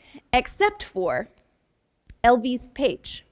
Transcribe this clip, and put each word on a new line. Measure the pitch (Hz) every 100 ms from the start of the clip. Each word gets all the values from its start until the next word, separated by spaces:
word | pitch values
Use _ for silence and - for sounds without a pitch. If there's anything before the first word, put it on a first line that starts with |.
| _ 277 _
except | 247 247 - 403 415
for | - 190 175 127 226 _ _ _ _ _ _ _ _ -
L | 233 247
V's | 247 247 -
page. | - 269 143 - - _